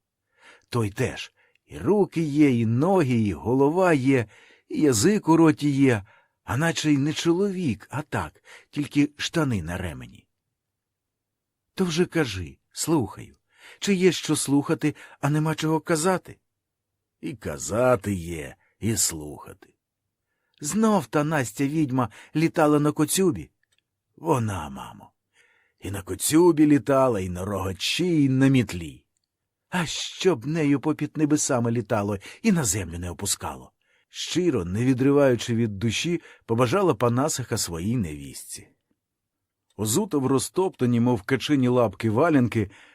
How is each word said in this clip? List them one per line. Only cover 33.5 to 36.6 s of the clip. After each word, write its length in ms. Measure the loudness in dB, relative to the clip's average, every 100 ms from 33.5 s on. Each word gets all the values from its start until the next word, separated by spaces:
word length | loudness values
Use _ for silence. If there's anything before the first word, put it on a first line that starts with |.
| -12 -18 _ _ _ _
щиро, 560 | -14 -8 -2 0 0
не 200 | -2 -2
відриваючи 680 | 0 2 2 4 4 2 -2
від 240 | -2 -2 -2
душі, 420 | -4 -2 -4 -6 -8 -14 -4
побажала 480 | 0